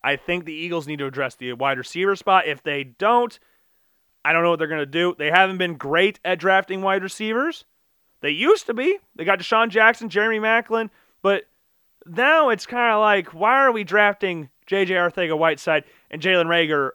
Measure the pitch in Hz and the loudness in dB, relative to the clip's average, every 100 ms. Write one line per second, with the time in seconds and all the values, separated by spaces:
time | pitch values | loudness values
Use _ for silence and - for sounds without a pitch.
0 | 131 139 - 175 165 156 170 170 143 151 | -4 -4 -4 -6 -6 -10 -6 -6 -6 -8
1 | 139 131 135 - 123 120 135 135 123 170 | -8 -6 -8 -8 -10 -4 -4 -4 -6 -4
2 | 196 196 - 190 156 147 - 143 131 120 | -2 -2 2 2 2 -4 -6 -6 -8 -4
3 | 196 240 240 - _ _ _ _ _ _ | 0 2 0 -6 _ _ _ _ _ _
4 | _ _ 147 165 170 165 156 156 143 156 | _ _ 0 2 2 0 -2 -4 -4 -2
5 | 175 180 147 170 190 185 180 151 139 160 | -2 -2 0 2 2 0 -4 -6 -2 2
6 | 196 208 - 180 175 190 190 190 190 196 | 2 0 -6 -2 2 2 0 -4 -2 -2
7 | 190 - 220 226 302 - - _ _ _ | -4 -8 -6 -4 -4 -8 -18 _ _ _
8 | _ _ 143 151 277 415 - 233 277 403 | _ _ -6 -2 2 2 0 -4 -2 -4
9 | - - 165 196 175 226 226 196 220 233 | -8 -8 -2 -2 0 0 2 4 4 4
10 | 226 175 220 220 214 226 233 226 226 - | -2 -2 0 0 0 0 0 -4 -4 -10
11 | _ _ 196 196 - _ _ _ _ _ | _ _ -2 -2 -4 _ _ _ _ _
12 | - 170 262 320 294 214 - 247 240 214 | -12 0 4 4 4 0 -4 -2 0 2
13 | 214 202 170 160 208 262 269 226 190 202 | 4 2 0 -2 2 4 4 2 0 4
14 | 208 202 196 170 147 _ - 196 185 185 | 4 2 -4 -6 -10 _ -4 -2 0 0
15 | 175 170 175 156 160 151 - 156 151 _ | 0 -2 -4 0 0 0 0 -2 -2 _
16 | _ 156 185 185 165 170 165 147 135 | _ -6 0 2 2 2 2 0 -2